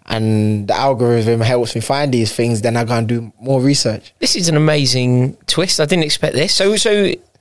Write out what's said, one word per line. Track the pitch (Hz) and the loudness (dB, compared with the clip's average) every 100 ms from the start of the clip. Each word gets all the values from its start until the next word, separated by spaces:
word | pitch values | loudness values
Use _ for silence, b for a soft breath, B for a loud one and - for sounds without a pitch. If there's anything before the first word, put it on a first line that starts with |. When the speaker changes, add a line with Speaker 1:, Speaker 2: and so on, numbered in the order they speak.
| - | -8
Speaker 1:
and | 113 110 107 107 104 101 | -4 0 0 0 -2 -2
the | |
algorithm | - 135 123 120 117 113 117 | 0 0 2 2 2 2 2
helps | 113 123 113 | 2 0 0
me | 117 | -4
find | - 139 147 | -2 -2 0
these | 123 107 | 0 0
things. | - 120 113 | 0 0 0
Then | 120 117 | 0 0
I | |
go | 117 120 | -2 -2
and | 113 | -2
do | 120 113 - | -4 -6 -10
more | 120 135 | -2 0
research. | 131 139 - 107 - - | 2 2 0 -4 -8 -6
Speaker 2:
This | - - | -2 -2
is | 170 | 0
an | 151 | 2
amazing | 156 151 135 127 123 123 127 - - | 2 2 0 0 0 2 0 -4 -6
twist. | - 180 - | -2 -2 0
I | 151 | 0
didn't | - | 0
expect | 151 - 151 | 0 -2 -2
this. | - 190 | 0 0
So, | - 196 208 | 0 0 0
so, | 220 208 196 - - _ | 0 2 0 -2 -10 _